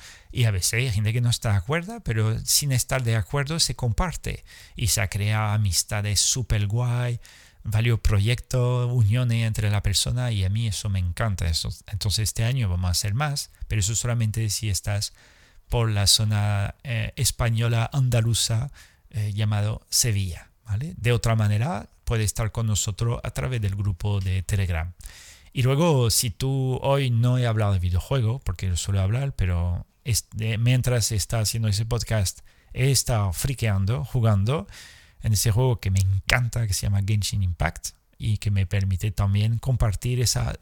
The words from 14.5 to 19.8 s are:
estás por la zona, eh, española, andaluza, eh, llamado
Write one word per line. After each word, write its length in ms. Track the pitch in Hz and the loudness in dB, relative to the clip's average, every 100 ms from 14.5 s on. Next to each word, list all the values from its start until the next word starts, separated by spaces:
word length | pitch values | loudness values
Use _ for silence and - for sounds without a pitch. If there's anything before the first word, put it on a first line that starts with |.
| 98 107 | -2 -2
estás 440 | 95 - 101 104 - - - - - - | -4 -2 -4 -4 -10 -20 -20 -20 -18 -4
por 220 | 123 113 | 0 2
la 160 | 104 98 | 2 4
zona, 680 | - 107 107 104 101 101 - | 4 4 0 0 0 -2 -6
eh, 280 | 139 117 110 - | -6 -4 -4 -2
española, 720 | 127 - 120 113 117 117 117 | -2 0 0 2 2 0 0
andaluza, 800 | 139 127 120 113 113 - 113 139 - - _ _ | 0 2 2 2 0 0 -2 -4 -10 -20 _ _
eh, 240 | - 104 | -4 -4
llamado 520 | 101 107 104 104 107 | 0 0 0 0 -4